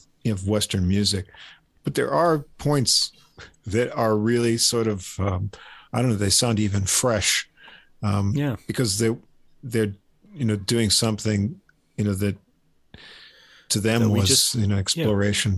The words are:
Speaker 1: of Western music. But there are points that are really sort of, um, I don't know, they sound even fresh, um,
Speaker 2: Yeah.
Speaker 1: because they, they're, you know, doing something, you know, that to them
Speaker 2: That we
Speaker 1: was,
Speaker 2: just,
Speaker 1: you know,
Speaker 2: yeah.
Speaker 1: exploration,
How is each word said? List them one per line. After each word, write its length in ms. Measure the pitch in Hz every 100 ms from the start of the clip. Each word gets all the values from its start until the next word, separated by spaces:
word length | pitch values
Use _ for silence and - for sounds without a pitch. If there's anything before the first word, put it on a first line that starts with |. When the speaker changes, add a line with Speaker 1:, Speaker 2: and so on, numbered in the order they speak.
| - _ 117
Speaker 1:
of 220 | 98 95
Western 400 | 107 - 98 90
music. 380 | 98 101 95 95 - - - _ _
But 120 | - 139
there 160 | 127
are 280 | 143 170 156 - -
points 520 | 143 147 117 - - - _ - - _ -
that 260 | 104 123 143
are 220 | 113 107
really 400 | 107 120 117 117
sort 300 | - 120 110
of, 280 | 101 - -
um, 300 | 98 92 98 - - - -
I 80 | 120
don't 80 | 127
know, 40 | 104
they 120 | 101
sound 300 | - 120 107
even 240 | 104 101 95
fresh, 640 | - 127 107 - - - _ - - - _
um, 320 | 104 101 101 139
Speaker 2:
Yeah. 220 | 143 107 -
Speaker 1:
because 300 | - 120 101
they, 160 | 113 123 - _ _ _
they're, 300 | 135 113 107 98 _ _ - 151
you 100 | 117
know, 100 | 104
doing 340 | 95 117 110
something, 680 | - 113 104 110 104 104 175 _ _ _ -
you 60 |
know, 100 | 104 95
that 220 | 101 98 _ _ _ _ _ - - - - - - - -
to 100 | 107
them 220 | 107 113
Speaker 2:
That 80 | 110
we 100 | 107
Speaker 1:
was, 100 | 95
Speaker 2:
just, 260 | - - 120
Speaker 1:
you 120 | 101
know, 80 | 98
Speaker 2:
yeah. 60 |
Speaker 1:
exploration, 760 | 92 165 127 101 104 101 110